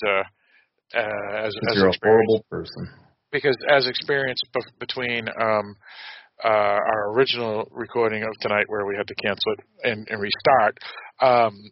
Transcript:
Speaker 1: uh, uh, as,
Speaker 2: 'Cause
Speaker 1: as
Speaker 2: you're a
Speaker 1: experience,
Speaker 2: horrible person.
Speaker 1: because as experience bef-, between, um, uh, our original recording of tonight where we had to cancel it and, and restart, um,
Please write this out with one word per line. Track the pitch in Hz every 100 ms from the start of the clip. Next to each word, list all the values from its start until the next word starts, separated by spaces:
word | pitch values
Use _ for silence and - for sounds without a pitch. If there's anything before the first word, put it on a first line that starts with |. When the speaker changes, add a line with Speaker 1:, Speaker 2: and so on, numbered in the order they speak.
| 104
Speaker 1:
uh, | 98 98 _ _ _ _ _ _ 120
uh, | 107 104 101 107 110
as, |
Speaker 2:
'Cause | 107 113
Speaker 1:
as | 104
Speaker 2:
you're | 95
a |
Speaker 1:
experience, | 90 107 113 113
Speaker 2:
horrible | 110 -
person. | 87 82 - 90 - _ _ _
Speaker 1:
because | 143 147 - -
as | 143 127
experience | 127 - 139 131 123 -
bef-, | 127 - -
between, | 123 131 123 117 113 -
um, | 113 107 101 101 - - - - - -
uh, | 113
our | 107 101 104 - 110 104
original | 113 127 120 113 107 113
recording | 123 110 120 113 107
of | 110 107
tonight | 113 104 104
where | 104 101
we | 101
had | 101
to |
cancel | - 107 98 113
it | 104 - -
and, | 127 107 107
and | 107
restart, | 101 - 151 127 107 - - - - -
um, | 131 120 113 101 104